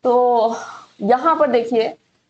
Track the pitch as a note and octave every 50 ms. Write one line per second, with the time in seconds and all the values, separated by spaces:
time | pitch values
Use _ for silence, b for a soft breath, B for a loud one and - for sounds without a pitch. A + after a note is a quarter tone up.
0 | _ B3+ A#3+ B3 B3 B3 A#3+ A#3 A3 A3+ A3+ B B B B B B B B B
1 | G3+ G3+ A#3+ C4 C4+ E4 D#4+ - D4+ C#4 A#3 A#3+ A#3 A#3 B3+ A3+ A3 - - _
2 | _ _ _ _ _ _